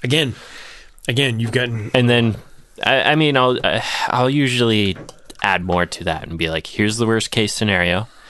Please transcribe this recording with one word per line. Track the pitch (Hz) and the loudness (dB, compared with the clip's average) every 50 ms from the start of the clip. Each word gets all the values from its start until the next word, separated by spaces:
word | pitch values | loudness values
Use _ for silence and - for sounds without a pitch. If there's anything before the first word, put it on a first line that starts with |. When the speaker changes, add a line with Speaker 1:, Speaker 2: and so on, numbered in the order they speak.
| - | -2
Speaker 1:
Again, | 123 139 160 156 127 104 - - - - - - - - - - - - - - - | 0 0 0 0 -2 -4 -8 -12 -18 -18 -18 -18 -18 -20 -20 -20 -20 -20 -10 -6 -2
again, | 120 127 139 131 113 110 | 0 2 2 0 0 -2
you've | 117 110 | -2 -2
gotten | 120 127 127 120 117 113 104 113 - | 0 -2 -2 -2 -4 -6 -4 0 2
Speaker 2:
And | 131 123 120 | 4 4 6
then, | 120 120 117 113 101 - - - - - - - - - - | 4 4 4 2 0 -2 -8 -16 -20 -20 -20 -20 -10 -4 0
I, | - 131 131 - 120 151 | 2 2 2 4 2 2
I | |
mean, | 156 156 147 139 131 | 4 4 2 4 4
I'll, | 127 127 127 - - | 4 2 2 2 0
uh, | 90 82 113 - - - - - - | 0 0 -2 -2 -4 -6 -4 -4 -2
I'll | - 123 127 131 | 0 0 2 2
usually | 139 147 143 127 123 123 120 113 110 107 104 98 90 - - - - - - - - - | 2 2 2 2 2 2 2 2 4 2 2 0 -2 -4 -10 -18 -20 -20 -20 -20 -14 -6
add | - 101 95 90 90 | -2 -2 -2 0 0
more | 92 87 90 87 82 | 0 0 0 0 -2
to | - - 92 | -4 -6 -4
that | 90 80 78 - 82 | -4 -4 -4 -6 -10
and | 82 80 | -8 -6
be | 82 80 | -4 -4
like, | 80 82 - - | -4 -6 -8 -6
"Here's | - - 104 104 107 113 | -4 -2 -2 0 0 0
the | 117 110 | 0 0
worst | 113 110 - - | 0 0 -2 -2
case | - 117 107 101 - | -2 -2 -2 -2 -2
scenario. | - 110 107 98 90 87 87 87 95 110 - - - - | -2 0 0 2 2 2 2 0 0 -2 -6 -10 -20 -20